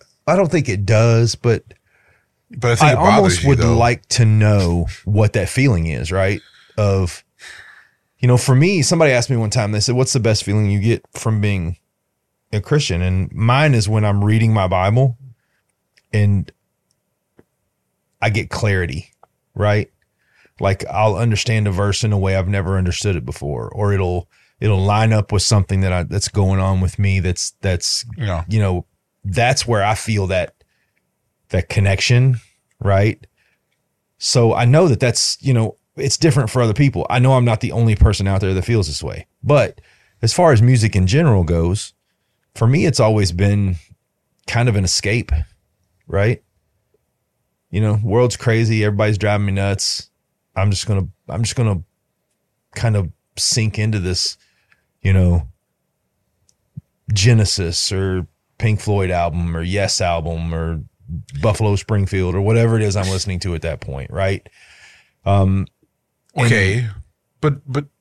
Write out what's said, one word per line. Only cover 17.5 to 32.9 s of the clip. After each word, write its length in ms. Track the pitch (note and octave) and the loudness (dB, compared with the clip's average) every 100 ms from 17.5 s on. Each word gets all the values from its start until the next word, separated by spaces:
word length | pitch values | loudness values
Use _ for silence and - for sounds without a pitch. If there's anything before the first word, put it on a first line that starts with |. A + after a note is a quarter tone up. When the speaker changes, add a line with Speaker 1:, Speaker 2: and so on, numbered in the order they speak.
| _ _ _ _ _ _ - | _ _ _ _ _ _ -6
Speaker 1:
I 100 | A2+ | -4
get 200 | G#2+ E2+ | -2 -4
clarity, 640 | - A2 F#2+ F2 C2+ - _ _ _ _ | -4 -2 0 -2 -6 -12 _ _ _ _
right? 360 | - G#2 G#2 - _ _ _ _ _ _ - | -4 0 0 -2 _ _ _ _ _ _ -4
Like, 240 | F#2+ G2 - | -2 -2 -4
I'll 300 | F#2+ A2 F#2 | 0 0 2
understand 500 | A#2 G#2 - A2 G#2 | 0 0 0 -2 0
a 60 | |
verse 320 | F#2 G2+ G2 | 0 -2 -2
in 80 | A2+ | 0
a 60 | G#2 | 0
way 180 | F#2+ F#2+ | 0 0
I've 100 | F#2 | -2
never 300 | G2 F2+ F#2+ | -2 -2 -2
understood 380 | F2+ E2+ G#2 F2 | -2 -2 -2 -4
it 80 | B1 | -6
before, 420 | - C#2+ C2 A1 | -10 -8 -8 -8
or 220 | - G2+ | -4 0
it'll, 360 | G2 F#2 F2+ F2 _ _ - | 0 0 -4 -8 _ _ -4
it'll 180 | G#2+ G2 | 0 2
line 320 | F#2+ G#2 A2+ | 2 2 2
up 200 | G#2+ G#2 | 2 0
with 100 | G#2 | -2
something 380 | - G#2+ F#2+ G2 | 2 2 2 0
that 120 | F#2+ | 0
I, 100 | F2+ | -2
that's 240 | E2+ G2 - | -4 -6 -4
going 320 | G#2 F#2+ F#2+ | -2 0 0
on 200 | F#2+ F#2+ | 0 0
with 200 | F2+ - | -2 -2
me. 180 | G2 F#2+ | -2 0
That's, 320 | F2+ F2 - - | -2 -4 -8 -6
that's, 420 | G2 F2+ - - A#2 A2+ | -4 -4 -4 -6 -8 -8
Speaker 2:
Yeah. 280 | A2 E2+ E2+ | -6 -6 -2
Speaker 1:
you 120 | G#2+ | -2
know, 260 | G2+ F2+ - _ _ _ | 0 -2 -8 _ _ _
that's 420 | G2 F#2 A#2+ C3+ A2+ | -6 0 0 0 0
where 160 | A2 | 0
I 140 | G2 A2 | 0 -2
feel 320 | - G#2+ F#2+ | -2 -2 0
that, 260 | F#2 F2 _ _ _ _ _ _ _ _ _ _ | -2 -4 _ _ _ _ _ _ _ _ _ _
that 200 | F#2 F2+ | -4 -2
connection, 680 | - G2 F#2+ - B2 C3 A#2+ - _ _ - | 0 0 0 2 2 2 0 -6 _ _ -6
right? 480 | G#2 | 0